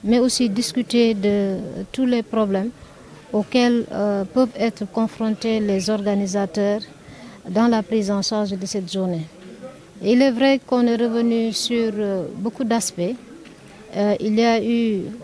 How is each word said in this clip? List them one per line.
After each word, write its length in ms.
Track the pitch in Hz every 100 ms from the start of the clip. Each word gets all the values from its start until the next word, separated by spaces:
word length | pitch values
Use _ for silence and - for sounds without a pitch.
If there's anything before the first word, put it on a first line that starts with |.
mais 160 | 196 240
aussi 300 | 254 - 240
discuter 640 | 196 240 - 233 240 226
de 440 | 214 202 202 196 185 - - 196
tous 140 | - 254
les 180 | 240
problèmes 460 | 226 226 208 190 220 - - - - - -
auxquels, 520 | 208 202 254 247 240 -
euh, 300 | - 208 202 190
peuvent 300 | 254 254 220
être 280 | 233 226 202
confrontés 680 | - 226 - 220 220 226 220
les 300 | 208 190 190
organisateurs 920 | 214 202 202 202 202 196 208 202 208 214 - - - - - -
dans 180 | 185 233
la 140 | 226
prise 300 | - 220 196
en 100 | 202
charge 300 | 190 214 208
de 140 | 196 190
cette 260 | 208 175
journée. 340 | 190 185 165 160 - - - - - - -
Il 180 | 190 247
est 100 | 269
vrai 280 | 240 269 269 -
qu'on 200 | 247 240
est 100 | 233
revenu 580 | 240 233 233 233 226
sur, 380 | 214 - 240 226 208
euh, 300 | 202 190 160 -
beaucoup 280 | 208 -
d'aspects. 520 | 240 233 - - 175 247 - - - - - - - -
Euh, 200 | 208 208
il 160 | 220 214
y 80 |
a 200 | 233 226
eu 380 | 214 233 226 202 180 233